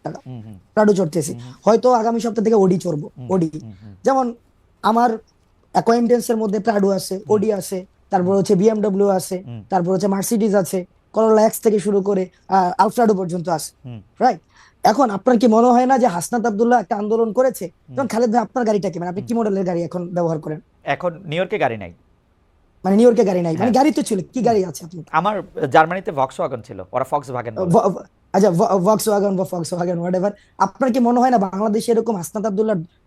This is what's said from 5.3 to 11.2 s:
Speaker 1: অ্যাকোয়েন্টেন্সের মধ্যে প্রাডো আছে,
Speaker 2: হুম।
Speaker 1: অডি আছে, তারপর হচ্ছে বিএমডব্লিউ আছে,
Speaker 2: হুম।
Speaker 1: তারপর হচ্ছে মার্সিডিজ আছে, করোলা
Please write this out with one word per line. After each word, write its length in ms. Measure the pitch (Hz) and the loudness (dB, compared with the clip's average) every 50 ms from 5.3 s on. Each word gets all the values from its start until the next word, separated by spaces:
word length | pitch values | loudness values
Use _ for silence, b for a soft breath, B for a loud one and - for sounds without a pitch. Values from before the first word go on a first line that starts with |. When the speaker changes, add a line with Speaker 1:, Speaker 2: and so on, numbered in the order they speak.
| _ _ _ _ _ _ _ _ | _ _ _ _ _ _ _ _
Speaker 1:
অ্যাকোয়েন্টেন্সের 680 | - - - 233 233 240 240 226 240 233 226 - 233 | -4 0 2 2 2 2 4 2 2 2 2 -2 -2
মধ্যে 220 | 220 220 202 196 214 | -2 0 -2 -2 -2
প্রাডো 300 | 196 233 208 202 190 196 | -2 0 0 2 2 2
আছে, 260 | 196 180 - - 190 | 0 0 -4 -6 -8
Speaker 2:
হুম। 80 | 190 - - | -8 -2 0
Speaker 1:
অডি 240 | 214 208 208 214 208 | 0 0 2 0 -2
আছে, 320 | 190 160 - 202 180 190 - _ _ _ _ | -4 -6 -8 -8 -10 -10 -12 _ _ _ _
তারপর 280 | 196 185 180 185 196 | -2 0 2 2 2
হচ্ছে 180 | 196 185 - 208 | 2 2 2 2
বিএমডব্লিউ 520 | 175 208 226 220 214 202 214 190 196 202 | 4 4 4 2 2 0 0 2 2 2
আছে, 360 | 202 190 160 - - 190 180 196 | 2 2 0 -2 -6 -10 -10 -10
Speaker 2:
হুম। 180 | 127 120 110 95 - | -12 -14 -14 -8 -2
Speaker 1:
তারপর 220 | 190 180 170 180 | -2 0 0 0
হচ্ছে 160 | 190 180 202 | 0 0 0
মার্সিডিজ 480 | 196 196 196 185 - 240 202 226 214 190 | 0 -2 -2 -2 -2 -2 0 0 2 2
আছে, 300 | 202 175 - - 185 175 - _ _ _ _ - | 2 0 0 -4 -6 -6 -8 _ _ _ _ -2
করোলা 280 | 214 | 0